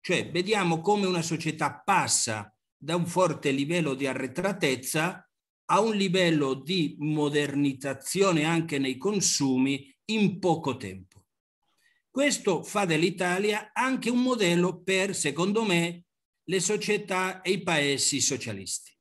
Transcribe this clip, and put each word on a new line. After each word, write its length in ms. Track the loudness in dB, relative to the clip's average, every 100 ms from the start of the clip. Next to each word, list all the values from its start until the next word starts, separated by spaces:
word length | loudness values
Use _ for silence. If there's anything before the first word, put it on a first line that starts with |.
cioè 300 | -2 -2 -2
vediamo 500 | -4 0 0 2 0
come 260 | 2 0 2
una 140 | 0
società 640 | -2 -4 -4 -2 -2 -4
passa 680 | 0 2 4 0 0 -4 -8 _ _ _
da 180 | -4
un 120 | -2 0
forte 440 | 2 2 2 -2
livello 440 | 0 0 0 0
di 120 | -2 -2
arretratezza 1200 | -2 -4 -2 -4 0 0 0 -2 -2 -2 -4 _ _ _ _ _
a 80 | 2
un 160 | 4 2
livello 580 | 2 4 4 4 2
di 400 | -2 -2 0 0 -2
modernizzazione 1400 | -2 0 2 2 0 2 0 0 -6 -8 -6 2 2 4
anche 340 | 2 0 0 -2
nei 180 | -2 -2
consumi 960 | -2 0 0 2 2 2 2 0 -6 _ -4
in 320 | 2 2 2
poco 380 | 0 0 0 -6
tempo. 500 | -8 -12 -18 -20 _ _ _ _ _ _ _ _ _
Questo 540 | 0 0 0 0 0
fa 220 | 0 -2
dell'Italia 840 | 0 2 2 0 -2 0 0 -2 -6
anche 380 | -2 -2 0 0
un 120 | 0
modello 580 | 2 2 2 4 2 -2
per, 320 | -2 0 0 -2
secondo 480 | -4 0 0 0
me, 400 | 2 2 0 -6 _ _ _ _
le 160 | -4 -2
società 800 | 0 -2 0 -2 0 -2 -2 -4
e 80 | -2
i 120 | -2
paesi 580 | 2 2 2 2 0 0
socialisti. 720 | 0 -2 -6 -10 -8 -10 -12 _